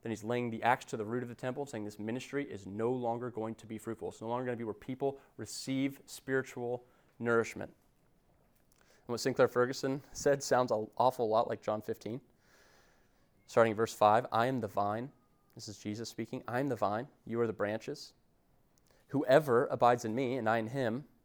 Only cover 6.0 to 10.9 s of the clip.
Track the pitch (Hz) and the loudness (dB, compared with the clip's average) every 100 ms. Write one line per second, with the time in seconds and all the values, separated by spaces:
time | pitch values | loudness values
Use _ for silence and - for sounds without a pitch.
6 | - - - 135 131 - 120 123 - _ | -16 -16 -2 -2 -2 -8 -6 -6 -8 _
7 | _ _ 117 117 110 - - - _ _ | _ _ 2 4 2 -4 -10 -12 _ _
8 | _ _ _ _ _ _ _ _ _ _ | _ _ _ _ _ _ _ _ _ _
9 | - 117 - 123 127 123 123 135 135 139 | -8 -2 -2 4 4 6 2 2 -2 -4
10 | - - 143 139 - 123 123 107 110 | -6 -2 2 2 4 2 4 0 -2